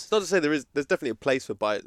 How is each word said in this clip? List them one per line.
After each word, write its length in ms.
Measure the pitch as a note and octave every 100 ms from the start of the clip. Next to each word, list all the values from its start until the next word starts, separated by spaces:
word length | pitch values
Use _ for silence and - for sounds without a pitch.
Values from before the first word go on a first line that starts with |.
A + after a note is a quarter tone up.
It's 60 | -
not 100 | G#3+
to 60 | F3+
say 140 | F#3+
there 120 | D3
is, 140 | D3+ B2
there's 120 | C#3+ C#3
definitely 240 | F#3 C#3
a 40 | G#2+
place 300 | C#3+ C3 -
for 80 |
bi-, 280 | G#2 G#2+ G#2